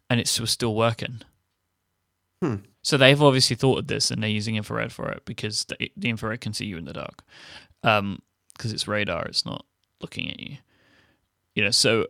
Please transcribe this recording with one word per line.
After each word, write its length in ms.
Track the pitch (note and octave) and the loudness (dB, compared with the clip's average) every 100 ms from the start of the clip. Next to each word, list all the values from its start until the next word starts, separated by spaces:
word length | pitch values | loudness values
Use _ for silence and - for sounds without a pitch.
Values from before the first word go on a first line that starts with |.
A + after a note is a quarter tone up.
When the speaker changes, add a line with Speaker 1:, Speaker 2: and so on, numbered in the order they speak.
| - | 0
Speaker 1:
and 100 | A#2+ | 0
it 160 | - - | 2 0
was 120 | A2+ | -2
still 220 | - A#2+ | 0 0
working. 480 | A2 A#2 A2+ - A#2+ - _ _ _ _ _ _ _ _ _ _ - | 2 2 0 -6 -8 -16 _ _ _ _ _ _ _ _ _ _ -4
Speaker 2:
Hmm. 140 | E3 G2+ - _ | -2 -2 -6 _
Speaker 1:
So 160 | - C#3+ | 0 6
they've 240 | C3 C#3+ | 8 8
obviously 340 | D3 C3 - B2 | 6 6 2 2
thought 220 | C3+ - | 2 2
of 80 | - | 0
this 220 | G#2+ - | -2 -2
and 140 | A2+ | -2
they're 60 | A2 | -2
using 260 | G#2+ G#2 A2 | -2 -2 -4
infrared 360 | G#2 A2+ A2+ | -4 -4 -6
for 160 | - - | -6 -8
it 140 | - - | -8 -10
because 400 | A#2 A2 G#2+ - | -8 -6 -4 -6
the, 260 | - A#2 - | -6 -8 -4
the 120 | A#2 | -4
infrared 300 | A2+ A2 A#2+ | -2 -4 -6
can 120 | A2 | -6
see 120 | G#2 G#2 | -8 -8
you 120 | E2+ | -8
in 80 | E2 | -10
the 80 | |
dark. 300 | - - - - - - - - _ | -10 -12 -14 -20 -20 -20 -20 -20 _
Um, 380 | A#2+ G#2+ G2+ F#2+ - _ _ - | 2 2 2 -6 -12 _ _ -10
'cause 140 | A#2 | -8
it's 140 | A2 - | -6 -2
radar, 360 | G#2 G2 E2+ - | -2 -2 -2 -4
it's 200 | - - | -4 -4
not 200 | - - _ _ - | -6 -12 _ _ -18
looking 280 | - - - | -14 -10 -8
at 100 | - | -8
you. 180 | - C#3 _ _ _ _ _ _ _ _ _ - | -12 -16 _ _ _ _ _ _ _ _ _ -2
You 80 | G2+ | 0
know, 60 | |
so, 360 | - B2 A2+ - | 4 4 4 0